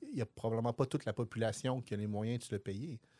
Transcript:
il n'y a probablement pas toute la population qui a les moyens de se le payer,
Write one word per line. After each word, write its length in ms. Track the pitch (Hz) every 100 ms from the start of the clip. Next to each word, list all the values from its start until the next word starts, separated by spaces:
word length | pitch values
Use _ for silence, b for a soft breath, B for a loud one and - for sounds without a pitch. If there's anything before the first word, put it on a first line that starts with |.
| 277
il 60 | 214
n'y 60 |
a 40 | 110
probablement 480 | - 113 113 120
pas 140 | 117 131
toute 180 | 117 -
la 80 |
population 680 | 104 117 113 110 101 127 127
qui 140 | 120
a 40 | 101
les 100 | 104
moyens 320 | 104 110 120
de 40 | -
se 100 | 101
le 20 |
payer, 420 | 101 98 151 123 b b